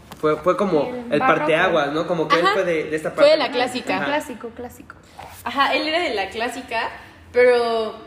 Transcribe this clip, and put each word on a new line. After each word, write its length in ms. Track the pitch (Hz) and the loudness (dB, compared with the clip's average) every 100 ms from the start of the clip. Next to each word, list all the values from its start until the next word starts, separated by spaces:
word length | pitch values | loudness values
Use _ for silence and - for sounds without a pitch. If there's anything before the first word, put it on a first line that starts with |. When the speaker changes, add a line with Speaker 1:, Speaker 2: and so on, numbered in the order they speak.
| - - | -18 -4
Speaker 1:
Fue, 140 | 151 151 | -2 0
fue 200 | 180 180 | 0 2
como 320 | 202 156 131 - - | 2 2 0 -6 -2
Speaker 2:
El 60 | |
Speaker 1:
el 80 | 151 | 0
Speaker 2:
barroco. 180 | - - | 2 2
Speaker 1:
parteaguas, 500 | - 160 185 165 143 | 2 2 2 2 0
¿no? 160 | 156 175 | -2 -2
Como 180 | 175 156 | -2 0
que 80 | 170 | 2
él 20 | |
Speaker 3:
Ajá, 100 | 180 | 2
Speaker 1:
fue 100 | 208 | 2
de, 200 | 175 160 151 | 0 -2 -2
de 60 | 156 | -6
esta 160 | 170 | -4
Speaker 3:
fue 120 | 226 | 4
de 60 | 294 311 | 6 6
Speaker 1:
parte. 80 | |
Speaker 3:
la 80 | 240 | 2
clásica. 440 | 247 247 254 - 285 | -2 -2 -4 -4 -4
Speaker 1:
Ajá. 60 | 277 | -2
Speaker 2:
Clásico, 420 | 302 294 233 233 | -2 -4 -12 -14
clásico. 480 | 226 240 - - - - - - - | -14 -16 -16 -20 -20 -20 -20 -20 -12
Speaker 3:
Ajá, 300 | - 269 269 294 | -4 0 2 0
él 100 | 302 | 0
era 140 | 320 | -2
de 120 | 330 | -2
la 140 | 208 190 | -2 -4
clásica, 580 | 226 240 262 254 226 262 - - - - | -4 -6 -6 -6 -6 -6 -10 -20 -20 -4
pero, 640 | 247 247 240 233 226 214 - | 4 6 6 2 -2 -4 -8